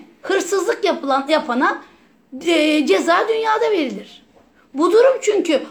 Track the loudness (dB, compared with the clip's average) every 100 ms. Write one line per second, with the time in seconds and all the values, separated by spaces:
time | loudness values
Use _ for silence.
0 | -12 _ -4 -2 0 -2 -2 -2 -2 -2
1 | -2 -2 0 -2 0 -2 -2 -2 -12 _
2 | _ _ _ -8 0 2 2 2 2 2
3 | 2 0 0 -2 -2 0 0 0 -2 -6
4 | -14 -20 _ _ _ _ _ -2 2 4
5 | 4 2 0 0 0 -2 -4